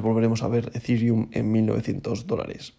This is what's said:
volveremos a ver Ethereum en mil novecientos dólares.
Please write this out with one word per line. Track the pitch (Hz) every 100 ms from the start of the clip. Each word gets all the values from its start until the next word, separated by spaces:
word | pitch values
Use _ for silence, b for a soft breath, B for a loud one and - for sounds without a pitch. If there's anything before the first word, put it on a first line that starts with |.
volveremos | 110 113 113 113
a | -
ver | 120 117
Ethereum | 117 - 120 117 113 110
en | - 107
mil | 113 110
novecientos | 107 110 98 - 101 117
dólares. | 113 - - -